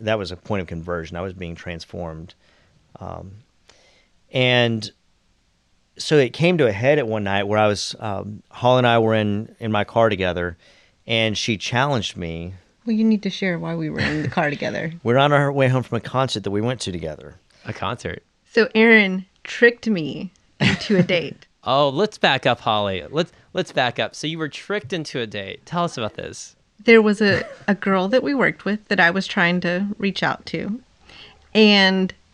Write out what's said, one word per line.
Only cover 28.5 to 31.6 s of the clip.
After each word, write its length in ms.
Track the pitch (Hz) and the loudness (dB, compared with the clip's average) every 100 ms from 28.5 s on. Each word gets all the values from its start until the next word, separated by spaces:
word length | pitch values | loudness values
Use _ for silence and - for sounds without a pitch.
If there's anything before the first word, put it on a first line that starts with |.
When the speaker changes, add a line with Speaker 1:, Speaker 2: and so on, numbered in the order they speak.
| 156 - | 0 -4
Speaker 2:
with 220 | 208 - | -6 -4
that 120 | 202 | 2
I 120 | 170 | 2
was 160 | 185 185 | 2 -4
trying 340 | - 175 175 | 0 0 0
to 280 | 175 180 202 202 | -2 -4 -4 -4
reach 240 | 196 185 | -4 -2
out 200 | 160 135 - | -4 -4 -8
to, 340 | 165 - 233 - _ _ - - _ _ | -8 -6 -8 -12 _ _ -20 -20 _ _
and 600 | 214 | 4